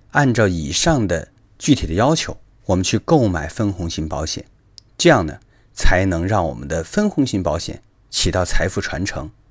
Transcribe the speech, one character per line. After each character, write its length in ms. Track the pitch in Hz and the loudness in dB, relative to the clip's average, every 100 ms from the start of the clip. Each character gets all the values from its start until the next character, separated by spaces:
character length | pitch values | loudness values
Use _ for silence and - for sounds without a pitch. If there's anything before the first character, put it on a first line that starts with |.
| _ | _
按 220 | 147 139 | 0 2
照 160 | 117 104 | 2 2
以 240 | 85 73 | 0 -4
上 340 | 78 170 147 98 | -2 0 2 0
的 220 | 85 - _ _ - | -4 -6 _ _ -4
具 160 | - | 0
体 140 | 135 78 | 2 0
的 60 | |
要 200 | 87 131 | 0 2
求， 240 | 160 - - - _ | 0 -4 -10 -18 _
我 100 | - | -2
们 80 | 92 | 0
去 160 | 92 107 | 0 -2
购 280 | - 160 107 | 2 2 2
买 200 | 85 73 | 0 -4
分 240 | - 104 | -4 -4
红 180 | 95 85 | -2 -6
型 180 | - 78 | -6 -6
保 180 | 71 | -6
险， 200 | 80 - - _ _ - _ - | -6 -8 -14 _ _ -20 _ 2
这 120 | 254 | 4
样 160 | 123 | 4
呢， 140 | 78 64 _ _ _ | 2 -8 _ _ _
才 320 | - - 90 | 2 4 4
能 220 | 95 85 92 | 4 0 0
让 180 | 107 | 0
我 80 | 82 | 0
们 140 | 58 71 | -4 -6
的 160 | 82 | -6
分 260 | 80 - 208 | -4 -2 0
红 160 | 160 | 0
型 160 | 131 98 | 0 0
保 160 | 95 82 | -2 -2
险 240 | - - _ _ _ | -6 -12 _ _ _
起 200 | - 92 | -2 0
到 160 | 90 | 0
财 220 | 90 - 92 | 0 0 0
富 120 | 101 | -4
传 240 | - 78 | -6 -4
承， 260 | 101 - 76 - _ | -6 -6 -10 -16 _